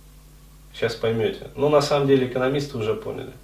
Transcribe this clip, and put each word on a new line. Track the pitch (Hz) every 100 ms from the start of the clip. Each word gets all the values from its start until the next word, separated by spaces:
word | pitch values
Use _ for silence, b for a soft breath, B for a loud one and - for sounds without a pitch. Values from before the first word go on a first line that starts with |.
| - - - - - - - -
щас | 113 -
поймёте, | 113 113 104 - - -
но | 143
на | 147
самом | 139 147 139
деле | 135 127
экономисты | 127 127 147 139 120
уже | 110 107
поняли. | - - - -